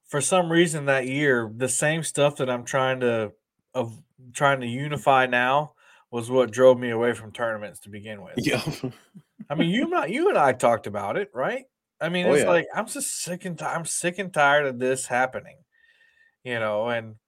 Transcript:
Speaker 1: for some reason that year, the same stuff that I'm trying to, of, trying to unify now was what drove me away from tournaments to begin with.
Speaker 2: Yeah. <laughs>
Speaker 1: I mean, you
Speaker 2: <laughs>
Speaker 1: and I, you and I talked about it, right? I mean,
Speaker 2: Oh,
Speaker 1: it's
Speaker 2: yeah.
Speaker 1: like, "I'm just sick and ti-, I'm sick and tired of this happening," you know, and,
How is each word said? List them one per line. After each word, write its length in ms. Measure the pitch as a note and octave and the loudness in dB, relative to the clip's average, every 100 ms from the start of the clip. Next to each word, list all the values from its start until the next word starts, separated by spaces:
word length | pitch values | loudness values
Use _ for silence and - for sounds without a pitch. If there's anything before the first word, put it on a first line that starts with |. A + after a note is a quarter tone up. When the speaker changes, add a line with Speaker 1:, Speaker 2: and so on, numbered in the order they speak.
| _ | _
Speaker 1:
for 160 | D3 | -4
some 280 | C#3 F#3 E3+ | 0 2 2
reason 360 | E3+ F3 D#3 C#3 | 4 4 2 0
that 200 | C3+ B2+ | 0 0
year, 460 | C3+ D3 B2 A2 | 0 2 2 0
the 140 | A2+ B2+ | -4 -4
same 340 | - D3+ D#3+ | 0 0 0
stuff 340 | D3 - C#3+ D3 | -4 2 0 2
that 120 | B2+ | -4
I'm 140 | B2 | -4
trying 380 | A#2+ C#3 C3 C3 | -4 -2 0 0
to, 320 | B2 A2+ G#2+ - _ _ _ | 0 0 -2 -8 _ _ _
of, 280 | C3 A#2 A2 - _ B2+ | -6 -6 -8 -20 _ -14
trying 300 | - C#3+ C3+ | 0 2 2
to 60 | A#2+ | -2
unify 580 | B2 D3 D3 C#3+ C3 B2+ | -6 -6 -2 4 4 4
now 480 | B2 B2+ C#3 D3+ _ _ _ _ | 2 2 2 0 _ _ _ _
was 220 | A#2+ A#2 | -8 0
what 200 | B2+ A#2 | 2 2
drove 280 | A2 C3 B2 | 6 6 6
me 120 | B2 | 2
away 200 | A2+ A#2+ | 0 0
from 200 | G#2+ G#2+ | -2 -6
tournaments 480 | A2+ A#2 G#2+ G#2 E2+ | -6 -6 -4 -10 -14
to 80 | G#2 | -18
begin 320 | G2+ G#2+ G#2 | -16 -14 -14
with. 120 | - B2 | -12 -6
Speaker 2:
Yeah. 260 | G#2+ B2 - - C3 - _ | -2 -2 -4 -8 -10 -12 _
<laughs> 200 | F#3+ _ - - | -20 _ -16 -6
Speaker 1:
I 60 | D3 | 0
mean, 140 | E3 | 0
you 160 | G#3+ E4 | 0 0
Speaker 2:
<laughs> 0 | |
Speaker 1:
and 100 | F4 | -2
I, 100 | E3+ | -2
you 220 | B3 F#4 | 0 2
and 80 | A3+ | 4
I 160 | C3+ | 4
talked 340 | B2+ B2 A2+ A2 | 4 2 2 -2
about 300 | G2+ G2 D3 | -8 -6 -6
it, 120 | G3 | -6
right? 320 | A#2 D#3 B3+ C4 _ _ - | -4 -4 -4 -10 _ _ -8
I 80 | D#3+ | -4
mean, 160 | F3+ F3+ | 0 2
Speaker 2:
Oh, 80 | |
Speaker 1:
it's 120 | D3 G2+ | 4 4
Speaker 2:
yeah. 20 | |
Speaker 1:
like, 200 | E3+ - - | 2 0 -6
"I'm 120 | A3 | -6
just 340 | C#4+ - - | -6 -8 -8
sick 240 | D#3+ F3 F#3 | -8 -8 -10
and 120 | E3 | -8
ti-, 80 | - | -6
I'm 200 | - D#3+ | -6 -6
sick 340 | - F3 F3 | -4 -4 -4
and 140 | F#3 | -6
tired 320 | D#3+ C#3+ D3 C#3 | 2 4 4 2
of 140 | B2 | -2
this 260 | B2+ C3 - | -2 -2 -2
happening," 500 | B2 B2+ G#2+ F2 D2 _ _ _ _ _ _ _ _ | -2 -2 -4 -14 -20 _ _ _ _ _ _ _ _
you 160 | B2+ A#2+ | -8 -4
know, 300 | G#2+ G#2 A#2 | -2 0 0
and, 260 | A#2 A2+ A2 | -2 -6 -16